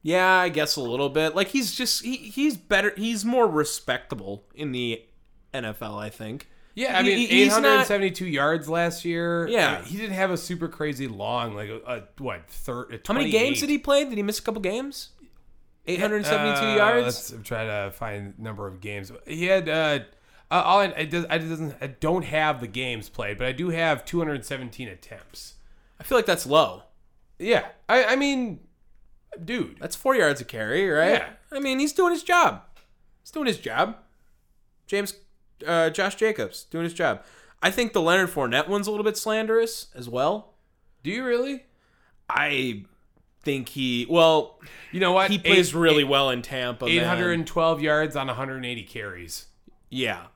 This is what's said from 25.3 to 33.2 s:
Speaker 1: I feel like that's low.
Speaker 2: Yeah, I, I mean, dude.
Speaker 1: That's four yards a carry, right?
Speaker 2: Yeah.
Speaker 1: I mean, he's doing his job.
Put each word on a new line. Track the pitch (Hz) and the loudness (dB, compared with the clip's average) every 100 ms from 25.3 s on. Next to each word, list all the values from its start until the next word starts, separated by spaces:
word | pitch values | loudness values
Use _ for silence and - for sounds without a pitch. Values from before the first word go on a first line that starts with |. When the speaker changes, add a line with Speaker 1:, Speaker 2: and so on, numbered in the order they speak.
| - - - - - _ _ | -20 -20 -20 -20 -20 _ _
Speaker 1:
I | |
feel | - 254 | 2 2
like | 220 | 2
that's | 170 127 | -2 4
low. | 151 120 90 - _ _ _ _ - | 4 4 -2 -20 _ _ _ _ -8
Speaker 2:
Yeah, | 190 202 - - - | 0 0 0 -14 2
I, | 240 220 | 4 4
I | 262 | 2
mean, | 285 269 240 165 - _ _ - - - _ - 165 | 2 0 -2 -6 -16 _ _ -20 -20 -20 _ -16 -6
dude. | 240 - - | -4 -4 -8
Speaker 1:
That's | 156 - | -10 -2
four | 262 254 | 2 4
yards | 156 131 | 4 2
a | 123 | -6
carry, | 113 110 151 196 | -6 -2 0 2
right? | 151 170 | 4 4
Speaker 2:
Yeah. | - - - _ | 4 0 -14 _
Speaker 1:
I | 277 | -6
mean, | 277 262 | -2 -2
he's | 294 | 0
doing | - 359 | 2 2
his | 339 | 2
job. | - 349 247 - - - _ _ _ _ | 2 4 4 2 -16 -20 _ _ _ _